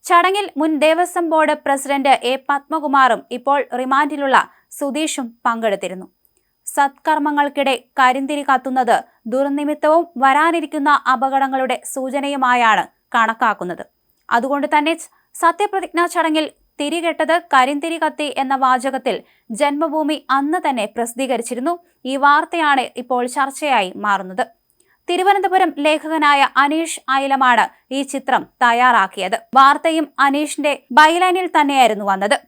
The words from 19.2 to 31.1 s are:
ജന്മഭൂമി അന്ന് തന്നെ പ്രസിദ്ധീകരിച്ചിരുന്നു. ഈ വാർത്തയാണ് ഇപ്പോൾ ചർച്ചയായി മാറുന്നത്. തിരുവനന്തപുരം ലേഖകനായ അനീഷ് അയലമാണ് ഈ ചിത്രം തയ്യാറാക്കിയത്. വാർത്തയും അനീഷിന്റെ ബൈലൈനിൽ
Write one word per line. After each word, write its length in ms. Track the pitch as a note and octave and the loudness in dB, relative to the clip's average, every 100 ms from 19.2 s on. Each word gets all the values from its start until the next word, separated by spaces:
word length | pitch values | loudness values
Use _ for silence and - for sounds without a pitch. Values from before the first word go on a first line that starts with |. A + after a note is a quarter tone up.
| _ _ _ | _ _ _
ജന്മഭൂമി 760 | G#3+ C#4+ C#4+ D#4+ D#4 D4 D#4 - | -2 -2 0 -2 -2 -2 -4 -2
അന്ന് 380 | C4+ C#4+ F4 E4 | -2 0 -2 -2
തന്നെ 160 | B3+ G#3+ | -4 -6
പ്രസിദ്ധീകരിച്ചിരുന്നു. 920 | A#3 A#3+ A#3+ C4 A#3 A#3 A#3+ C#4 F4 _ _ | -6 -6 -4 -4 -4 -4 -6 -4 -6 _ _
ഈ 120 | B3+ C4+ | -8 0
വാർത്തയാണ് 720 | C#4+ D4 E4 E4+ D4+ C4+ - - | 2 2 0 -2 0 0 -2 -10
ഇപ്പോൾ 300 | B3+ B3 B3 | -4 -4 -2
ചർച്ചയായി 680 | C#4+ C4+ C4+ D4+ A#3+ F#3 G3 | -2 -4 -4 0 0 0 -4
മാറുന്നത്. 500 | G#3 G3 F#3 F#3+ - _ _ _ _ _ - | -2 -2 -4 -6 -6 _ _ _ _ _ -4
തിരുവനന്തപുരം 640 | F4 F#4 G4 F#4+ F#4 F4+ C#4+ | 0 2 2 2 2 0 0
ലേഖകനായ 680 | D4+ D#4 D#4 D#4+ D4 C#4+ C4+ - | 0 0 -2 0 2 4 2 2
അനീഷ് 440 | C#4+ D#4 E4 - - | 0 0 -4 -8 -4
അയലമാണ് 840 | C4+ C#4 C4+ B3+ A#3 F#3+ _ _ | -2 0 2 4 4 2 _ _
ഈ 80 | C4+ | -6
ചിത്രം 440 | C#4 C4+ C4 B3 D4 _ | -4 -6 -2 -2 -2 _
തയ്യാറാക്കിയത്. 760 | A#3+ A#3 B3+ C4 F#3+ - F#3+ G3+ _ | 0 4 4 4 0 -4 -4 -4 _
വാർത്തയും 540 | C4 C4+ D4 E4 D#4+ D4+ - | 6 6 6 0 -2 -4 0
അനീഷിന്റെ 640 | C#4 C#4 D4 - D4 C#4 _ | 0 0 -4 -4 -4 -4 _
ബൈലൈനിൽ 580 | B3 D#4 | 6 6